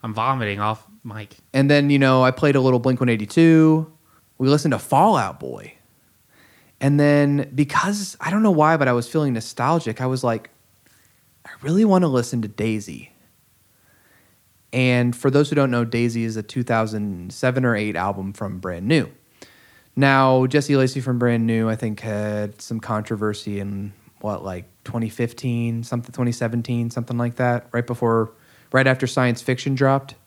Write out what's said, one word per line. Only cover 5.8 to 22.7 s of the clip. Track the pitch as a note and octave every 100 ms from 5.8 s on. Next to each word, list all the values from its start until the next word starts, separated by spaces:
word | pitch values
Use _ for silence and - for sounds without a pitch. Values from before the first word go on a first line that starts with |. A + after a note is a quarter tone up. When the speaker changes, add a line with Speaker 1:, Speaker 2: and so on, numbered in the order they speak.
| _ _ _ _ _ _ _ _ _ _
Speaker 2:
And | C#3 C#3+
then | D3 D3 C#3+ C#3+ C#3+ B2+
because, | C#3+ - F#3+ G#3 F#3+ -
I | -
don't | G3+
know | A3
why, | E3 D3+ D#3+
but | C3
I |
was | A#2+ A2+
feeling | D#3+ D3
nostalgic, | A2+ - - B2 E3 A#2+ A2+
I | C3
was | B2+
like, | B2+ A2+ - _ _ _ _ _ _ _ _ _
"I | - -
really | C3+ F3+ A3
wanna | F#3 E3+
listen | B2+ A#2 A#2+
to | G#2+
Daisy." | - A2 A2 G2+ C2+ - _ _ _ _ _ _ _ _ _ _ _ _ _ _ _ _
And | B2+ B2+ B2 B2 A#2+
for | C#3
those | C#3 D3
who | C#3+
don't | C3+
know, | A#2+ A2+
Daisy | A#2 A#2+ A#2
is | A2+ A2
a |
two | G#2 C3
thousand | A#2+ A2+ A2 G#2+ G#2 F2+ F2+
seven | - B2+ B2+ B2+
or | A2
eight | G#2+ E2+
album | F#2+ G2+ G2
from | G2+ G2+ F#2+
Brand | F#2 F2 G2
New. | D#3 - - _ _ - _ _ _ _ -
Now, | C#3 C3+ C3 C3 C3
Jesse | D3 C#3+ C#3
Lacey | C3 C3+
from | B2 B2
Brand | A#2+ A#2 A2+
New, | A2+ A2
I | A2
think, | A2+ G#2
had | A2 G#2 G#2+ G#2 G#2 -
some | -